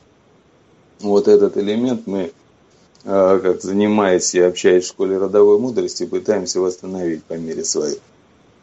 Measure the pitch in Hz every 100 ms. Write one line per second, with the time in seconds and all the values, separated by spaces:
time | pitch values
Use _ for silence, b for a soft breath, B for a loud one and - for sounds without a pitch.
0 | _ _ _ _ _ _ _ _ _ _
1 | 104 101 101 104 101 95 101 107 127 117
2 | 95 98 87 - _ _ _ _ _ _
3 | 101 98 92 95 92 90 90 98 104 107
4 | 101 90 - 90 90 87 98 90 90 -
5 | 98 95 95 101 104 104 123 110 90 -
6 | - - - 104 90 92 92 90 92 92
7 | 87 80 - 82 82 78 80 80 76 -
8 | - _ _ _ _ _